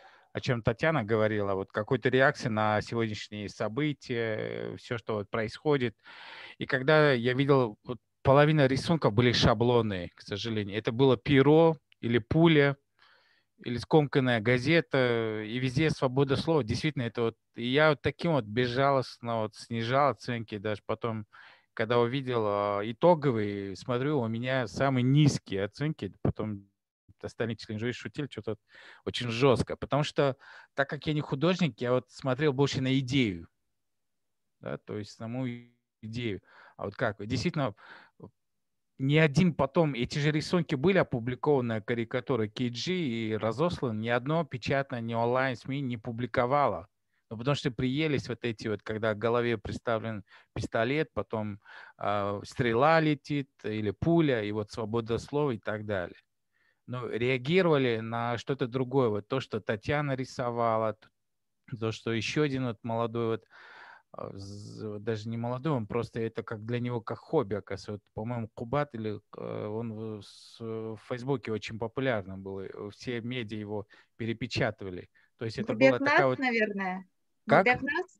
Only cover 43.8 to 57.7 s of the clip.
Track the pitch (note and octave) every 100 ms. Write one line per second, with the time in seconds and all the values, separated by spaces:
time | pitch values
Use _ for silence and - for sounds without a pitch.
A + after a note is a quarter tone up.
43.8 | C3+ G#2+ A2+ A#2+ B2 D#3+ E3 B2 - C#3
44.8 | C3+ B2 A2+ A#2 A#2 B2+ C3+ A#2+ - C3+
45.8 | C3+ A#2+ - A#2 A#2+ - B2 C#3+ C3+ F2+
46.8 | - _ _ _ _ A2 A#2+ C#3+ D3 A#2+
47.8 | B2+ C3+ D#3+ C3+ - A#2 A#2+ A2 A2+ G#2
48.8 | - A2 A2 G#2 A#2 A#2 A#2+ A2+ A2 G#2+
49.8 | - A2+ A2 A2 - - _ - - A#2+
50.8 | A2+ D3 D#3 - G2+ A2 G#2+ G2+ - -
51.8 | - - G2+ G#2 G2+ G2+ - - B2 A2+
52.8 | D3 E3 D#3 D3 - D3 C3 _ G#2+ G#2+
53.8 | G#2+ G2 E3 E3+ D#3 A#2+ G#2 G#2+ G#2 -
54.8 | A2 A#2 A2+ A#2 - C#3+ D3 A2+ - G#2+
55.8 | G#2+ G2+ F2 - _ _ _ _ _ _
56.8 | - B2 A#2 A2 B2 C3 B2 F3+ F3